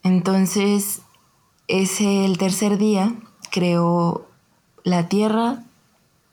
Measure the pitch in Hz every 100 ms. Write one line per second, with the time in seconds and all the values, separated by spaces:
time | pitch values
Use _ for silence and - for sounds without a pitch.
0 | 185 185 185 190 185 208 202 202 196 -
1 | - _ _ _ _ _ - 185 190 -
2 | 208 196 196 175 190 185 214 202 214 202
3 | 196 233 - _ - - 175 170 170 175
4 | 170 - - _ _ _ _ - - 180
5 | 170 196 214 220 233 277 - _ _ _
6 | _ _ _